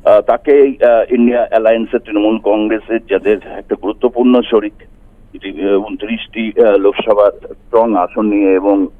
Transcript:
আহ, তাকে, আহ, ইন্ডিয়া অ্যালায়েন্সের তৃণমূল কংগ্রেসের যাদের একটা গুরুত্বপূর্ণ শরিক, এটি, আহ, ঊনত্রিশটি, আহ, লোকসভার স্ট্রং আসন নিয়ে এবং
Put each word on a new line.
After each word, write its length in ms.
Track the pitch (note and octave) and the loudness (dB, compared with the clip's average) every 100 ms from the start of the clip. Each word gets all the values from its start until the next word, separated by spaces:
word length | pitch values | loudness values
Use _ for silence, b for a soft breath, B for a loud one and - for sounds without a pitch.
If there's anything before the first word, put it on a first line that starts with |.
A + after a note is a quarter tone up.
| - | 4
আহ, 160 | G#2+ | 2
তাকে, 520 | - A#2+ - C#3+ C#3 B2 A#2+ | 2 -2 2 4 4 2 2
আহ, 280 | A#2 G#2 | 2 0
ইন্ডিয়া 340 | B2+ A#2+ A#2+ A2+ | 0 2 0 -2
অ্যালায়েন্সের 500 | A2+ A2 A2+ A2 B2 | 0 0 0 -2 -6
তৃণমূল 400 | A2+ G#2 G#2+ A2 | -4 -2 0 0
কংগ্রেসের 560 | G2+ G#2+ G#2+ A2 G#2+ A2 - | -2 -2 -2 -4 -4 -8 -4
যাদের 280 | F#2+ G2 G#2 G2 | -4 0 -2 -4
একটা 280 | F#2+ - G#2 | -18 -8 -6
গুরুত্বপূর্ণ 600 | F#2 A2 B2 A#2 B2 B2 | -6 -4 -4 0 2 2
শরিক, 320 | A#2 A2+ G#2+ - - - - - - | 2 -2 -2 -12 -20 -20 -20 -20 -20
এটি, 160 | - F#2+ | -16 -14
আহ, 280 | D#2+ G2 G2 | -6 -2 -2
ঊনত্রিশটি, 760 | G#2 F#2+ G#2 A2+ - A2 A2 G2+ | -2 -12 -8 -8 -10 -10 -6 0
আহ, 120 | A2+ G2 | 2 2
লোকসভার 560 | G2 - A2+ G#2 G2+ | 0 -2 -2 2 2
স্ট্রং 640 | - - - - A2+ A#2 G2 | 0 -18 -20 -2 0 0 0
আসন 300 | F2+ - G#2+ | -2 -2 -2
নিয়ে 280 | G#2 G2 | 0 2
এবং 340 | F#2 G2+ G2 F2+ | 2 0 0 -2